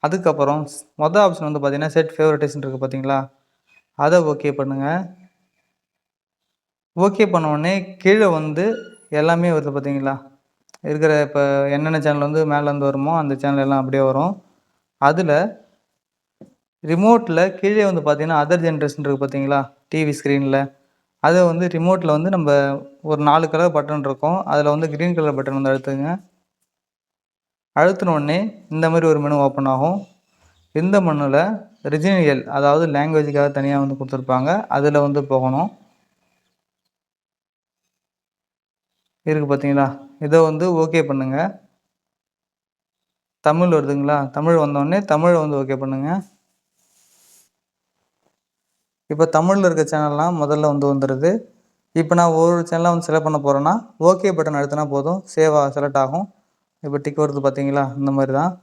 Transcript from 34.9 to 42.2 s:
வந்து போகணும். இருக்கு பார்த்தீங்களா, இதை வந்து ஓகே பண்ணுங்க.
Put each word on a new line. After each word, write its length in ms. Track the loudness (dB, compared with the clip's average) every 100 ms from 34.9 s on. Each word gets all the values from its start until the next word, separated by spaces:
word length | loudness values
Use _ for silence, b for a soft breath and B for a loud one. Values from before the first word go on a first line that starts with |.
| 2
வந்து 180 | 2 0 0
போகணும். 380 | 0 0 -2 -4 -8 _ _ _ _ _ _ _ _ _ _ _ _ _ _ _ _ _ _ _ _ _ _ _ _ _ _ _ _ _ _ _ _ _ _ -4
இருக்கு 180 | -2 0
பார்த்தீங்களா, 360 | -2 0 2 0 -2 -16 _ 2
இதை 120 | 4 4
வந்து 200 | 0 -2 0
ஓகே 180 | 0 0 -2
பண்ணுங்க. 280 | -4 -4 -2 -4 -6 _ _ _ _ _ _